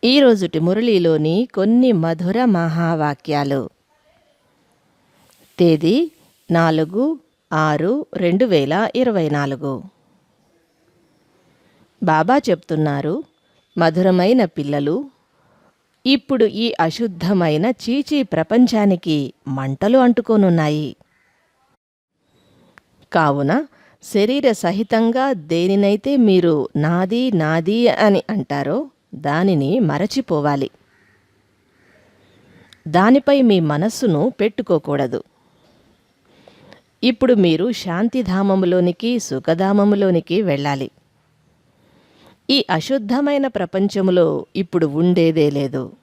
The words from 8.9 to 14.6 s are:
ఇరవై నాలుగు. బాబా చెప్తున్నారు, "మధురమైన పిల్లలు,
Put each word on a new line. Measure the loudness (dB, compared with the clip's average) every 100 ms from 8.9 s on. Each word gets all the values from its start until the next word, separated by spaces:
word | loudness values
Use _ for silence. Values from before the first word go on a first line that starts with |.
| -2
ఇరవై | -2 0 -2
నాలుగు. | -2 -4 -6 -6 -8 -12 _ _ _ _ _ _ _ _ _ _ _ _ _ _ _ _ _ _ _ _ _
బాబా | 0 0 2 0
చెప్తున్నారు, | 0 -4 -2 -2 -2 -2 -4 -6 -8 _ _ _ _ -2
"మధురమైన | 0 2 2 2 2 2
పిల్లలు, | 2 -2